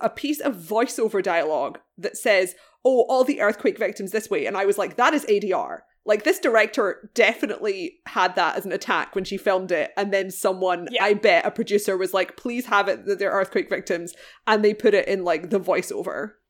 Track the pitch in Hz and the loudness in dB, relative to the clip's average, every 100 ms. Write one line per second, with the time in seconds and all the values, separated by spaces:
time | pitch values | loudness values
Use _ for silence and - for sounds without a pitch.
0 | 226 - 285 294 - 196 165 214 254 - | -6 -4 -4 -2 -4 -6 -4 -2 0 -2
1 | 220 202 185 170 156 151 135 - _ - | -2 0 0 0 0 -2 -4 -8 _ -12
2 | 175 - 240 196 185 - _ _ 254 254 | -10 -2 2 2 2 -4 _ _ 2 4
3 | - 262 262 285 202 220 247 - 202 - | 4 2 2 2 0 2 -2 0 -4 -4
4 | 196 214 214 185 135 190 196 202 180 - | -6 -6 -2 -2 -2 0 0 0 -2 2
5 | 254 302 - 202 202 170 87 - - _ | 2 2 2 0 2 -2 -4 -10 -16 _
6 | - 214 294 370 294 226 220 - 202 - | -2 0 2 0 2 4 2 0 -2 -4
7 | - - 208 233 - - 208 196 170 - | -4 2 4 2 -4 -4 -6 -4 -8 -12
8 | - 226 180 180 165 - 190 185 - 175 | -8 -2 0 2 0 -2 -6 -6 -2 -2
9 | - 202 190 196 214 185 185 170 - - | -2 -6 -6 -4 0 0 0 -2 -2 -4
10 | 202 196 190 185 196 190 185 175 175 240 | -2 -2 -2 -2 -2 0 0 -2 -4 0
11 | 202 208 220 170 208 - 214 202 202 190 | 2 4 6 4 2 -2 0 0 0 -2
12 | 185 190 180 - 247 240 247 208 196 - | 0 0 -2 -6 -8 -8 0 2 2 -2
13 | 190 196 196 196 185 202 - 180 - 175 | -4 -2 0 0 0 -2 -2 -6 -4 -6
14 | 170 - - - - 214 214 214 214 202 | -6 -16 -20 -8 0 2 2 2 4 4
15 | - 196 175 160 170 196 175 160 180 104 | 2 -2 0 -2 -2 -2 0 -2 -2 -6
16 | 175 - 214 - | -6 -8 -10 -12